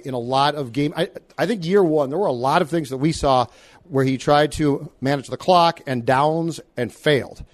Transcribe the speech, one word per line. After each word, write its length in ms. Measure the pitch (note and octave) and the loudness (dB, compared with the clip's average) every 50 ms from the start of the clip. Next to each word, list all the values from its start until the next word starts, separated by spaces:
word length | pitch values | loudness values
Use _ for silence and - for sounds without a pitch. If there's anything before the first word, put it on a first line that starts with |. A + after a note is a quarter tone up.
| - | -6
in 100 | C#3 C3 | -8 -6
a 40 | B2 | -6
lot 360 | A#2 B2 C3 C3+ C#3 D3 C#3+ | -4 -2 0 2 2 2 0
of 180 | D3+ C#3 A#2+ | -4 -8 -6
game. 220 | A2+ C#3 D3 D3 - | -4 -2 -2 -2 -2
I, 140 | D#3+ E3 - - - - _ _ | -4 -4 -4 -6 -12 -20 _ _
I 100 | - D#3 | -4 -2
think 180 | F3 A#3+ G3 E3 | -2 -2 -4 -2
year 180 | E3 G3 G3+ F#3 | 0 2 2 4
one, 240 | D#3+ D#3 D#3 C#3+ C3 | 4 2 0 0 -2
there 80 | C#3+ F3+ | -2 -2
were 80 | G#3 | -2
a 60 | F3 | -2
lot 300 | C3 A#2+ B2 C3+ D3+ F3 | -2 -2 0 0 2 2
of 80 | F3+ C#3 | 0 0
things 200 | E3 E3+ D3+ A#2+ | -2 -4 -4 -4
that 60 | C3+ | -4
we 160 | B2+ C#3 E3 | -2 -2 -2
saw 340 | D#3 - D#3 C#3+ C3 B2+ A#2+ - - - - - - - _ | 0 0 0 2 2 2 2 0 -6 -16 -20 -20 -20 -20 _
where 200 | - - C3+ C3+ | -4 -2 0 0
he 120 | C3+ C3 A#2+ | 0 0 0
tried 340 | - D3+ D3 D3 D3+ D3+ | 2 2 4 4 4 2
to 380 | - - D#3 C#3+ C#3 - D3 - - _ | 0 0 0 0 0 -2 -6 -12 -12 _
manage 280 | B2 C3+ C#3+ C#3 B2+ - | -2 -2 -2 -2 -4 -8
the 80 | B2+ | -12
clock 440 | - - - F#3 F3 E3+ E3+ E3 - - | -4 0 4 4 6 4 4 0 -2 -6
and 180 | C#3 C3 A#2+ A#2 | -6 -6 -2 0
downs 540 | C3 C3 C3 D3 D#3 D#3+ E3 E3 E3 D3 - - _ _ | 2 2 4 2 2 0 0 -2 -4 -6 -8 -14 _ _
and 160 | - B2 A#2+ | -6 -6 -6
failed. 520 | - - - D#3 D3 B2 - - - - - - | -8 -2 0 2 2 2 0 -4 -12 -18 -20 -20